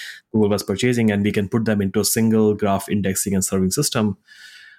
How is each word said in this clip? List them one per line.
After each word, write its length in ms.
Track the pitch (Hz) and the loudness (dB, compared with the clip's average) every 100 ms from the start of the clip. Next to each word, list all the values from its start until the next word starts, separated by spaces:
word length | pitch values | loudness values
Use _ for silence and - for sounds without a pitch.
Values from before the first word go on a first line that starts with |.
| - - _ | -18 -18 _
Google 180 | 110 104 | 0 2
was 140 | 101 | 2
purchasing, 480 | - 98 123 120 113 | -2 -2 0 2 2
and 120 | 101 | 2
we 80 | 101 | 0
can 160 | 104 98 | 0 -2
put 180 | 120 110 | -2 0
them 180 | 104 | 0
into 160 | 98 107 | 0 0
a 40 | |
single 520 | 101 - 113 110 107 104 | 0 0 2 4 2 2
graph 340 | 104 98 - | 0 -2 -2
indexing 460 | 104 95 92 - 98 | -2 -2 -2 -2 -2
and 100 | 92 | 0
serving 240 | 98 95 | 0 0
system, 480 | 117 147 123 107 98 _ - - - - | 0 -2 0 -2 -2 _ -20 -20 -20 -20